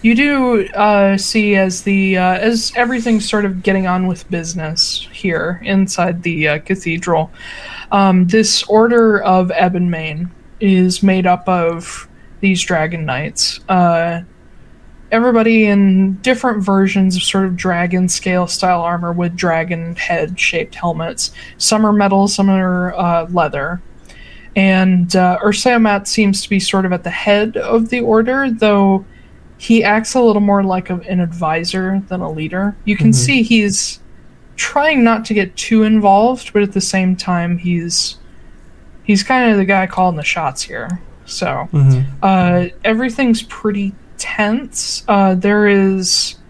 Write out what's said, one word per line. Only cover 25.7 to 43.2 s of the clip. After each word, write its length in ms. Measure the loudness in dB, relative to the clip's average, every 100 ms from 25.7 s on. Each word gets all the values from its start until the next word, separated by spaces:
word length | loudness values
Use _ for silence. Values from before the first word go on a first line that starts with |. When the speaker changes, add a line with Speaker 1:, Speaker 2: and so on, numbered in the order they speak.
| 4 2 2 -2
Speaker 1:
seems 360 | 0 2 0
to 60 | -2
be 120 | -2
sort 240 | 0 0 0
of 80 |
at 100 | -2
the 60 | -6
head 480 | -6 0 2 0 -4
of 320 | -2 0 0
the 100 | -2
order, 500 | 2 2 2 0 -2
though 540 | 0 2 4 4 2 -2 -20 -20 -20 -20 -20
he 240 | 0 2
acts 300 | 4 0 0
a 80 | 2
little 180 | 2 2
more 220 | 2 2
like 280 | 0 -2 -4
a, 60 | -8 -4
an 100 | -2
advisor 840 | -2 -2 -4 -2 -4 -4 -2 -4 -4
than 120 | -8
a 80 | -6
leader. 440 | -6 -6 -4 -4 -4 -4
You 100 | 2
can 120 | 2
Speaker 2:
Mm-hmm. 60 |
Speaker 1:
see 280 | 2 2 2
he's 580 | 4 2 2 -2 -6 -10 -18 -20 -20 -20 -20 -10
trying 480 | -4 0 2 4
not 220 | 4 2 -2
to 80 |
get 220 | -2 -2 -6
too 260 | 0 2
involved, 720 | 4 4 4 4 4 0 -2
but 80 | -2
at 120 | 0
the 80 | -2
same 340 | -2 0 0 -2
time, 420 | -2 -4 -2 -4
he's, 600 | -2 -4 -2 -2 -4 -6 -20 -20 -20 -20 -20 -20 -20 -14
he's 200 | 0 0
kinda 320 | 2 2 4 2
the 80 | 2
guy 220 | 0 0
calling 280 | 0 0 0
the 80 |
shots 380 | -4 -4 -4 -6
here. 400 | -12 -10 -8 -10 -12 -20 -16
So, 420 | -6 -4 -4 -2
Speaker 2:
Mm-hmm. 280 | 2 4 2 -2 -2
Speaker 1:
uh, 460 | 2 4 4 2 0 -4 -2
everything's 560 | 0 -2 0